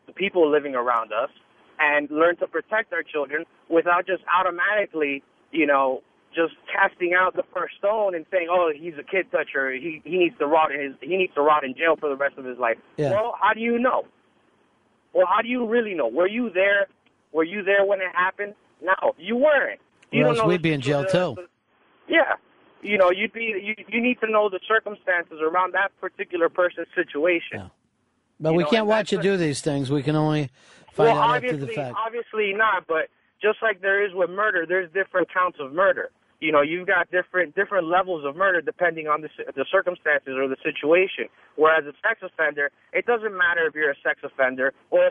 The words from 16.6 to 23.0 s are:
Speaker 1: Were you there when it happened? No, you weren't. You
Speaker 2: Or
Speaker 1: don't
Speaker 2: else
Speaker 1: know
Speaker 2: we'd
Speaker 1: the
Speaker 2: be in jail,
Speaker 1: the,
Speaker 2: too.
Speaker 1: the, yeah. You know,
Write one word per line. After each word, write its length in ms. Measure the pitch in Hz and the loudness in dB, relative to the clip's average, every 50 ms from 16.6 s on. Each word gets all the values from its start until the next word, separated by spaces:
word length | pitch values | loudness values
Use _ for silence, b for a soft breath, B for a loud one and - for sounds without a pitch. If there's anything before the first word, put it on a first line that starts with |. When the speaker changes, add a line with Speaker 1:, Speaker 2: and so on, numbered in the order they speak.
| 190 202 202 202 196 - _ _ _ _ _ _ _ _ - | 2 2 2 2 0 -2 _ _ _ _ _ _ _ _ -2
Speaker 1:
Were 120 | 156 160 | -2 -2
you 180 | 165 196 208 190 | -2 -4 -4 0
there 220 | 190 202 202 196 | 2 2 4 4
when 160 | 196 202 190 | 2 0 -2
it 100 | 190 180 165 | -2 -2 -2
happened? 400 | 175 190 190 - - 202 202 208 - _ _ _ _ - | 0 0 0 -2 -4 -10 -12 -12 -16 _ _ _ _ -2
No, 100 | - - - 165 120 107 | -2 0 0 0 0 -2
you 200 | - 160 196 226 | -2 -4 -4 0
weren't. 440 | 240 277 311 294 262 190 117 101 - _ _ _ _ _ _ | 2 4 4 4 4 2 -2 -4 -10 _ _ _ _ _ _
You 100 | - 143 | 0 2
Speaker 2:
Or 40 | 151 | 2
Speaker 1:
don't 40 | 151 | 2
Speaker 2:
else 80 | - - | 2 2
Speaker 1:
know 80 | 220 | 2
Speaker 2:
we'd 100 | 170 180 175 | 2 2 2
Speaker 1:
the 40 | 156 | 2
Speaker 2:
be 100 | 165 151 | 0 0
in 80 | 143 | 0
jail, 220 | 120 139 147 143 143 | 0 0 0 0 0
Speaker 1:
the, 60 | 143 | 2
Speaker 2:
too. 260 | 147 175 180 160 123 | 2 2 0 0 -4
Speaker 1:
the, 100 | - 180 - _ _ _ _ _ _ _ _ _ _ _ - | -8 -12 -18 _ _ _ _ _ _ _ _ _ _ _ 0
yeah. 260 | 302 330 269 - - - _ _ _ _ _ _ _ _ - | 2 2 2 2 0 -4 _ _ _ _ _ _ _ _ -4
You 140 | 196 208 | 0 2
know, 120 | 196 | 4